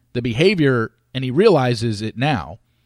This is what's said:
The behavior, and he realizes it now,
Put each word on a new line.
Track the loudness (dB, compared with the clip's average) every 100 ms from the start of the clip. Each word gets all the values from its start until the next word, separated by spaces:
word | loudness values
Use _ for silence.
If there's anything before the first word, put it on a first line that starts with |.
| _
The | -8
behavior, | -6 0 2 2 2 2 -2 -10 _
and | -8
he | -4
realizes | 2 4 4 2 0 -2 -4
it | -8 -4
now, | -2 -2 -6 -16 _ _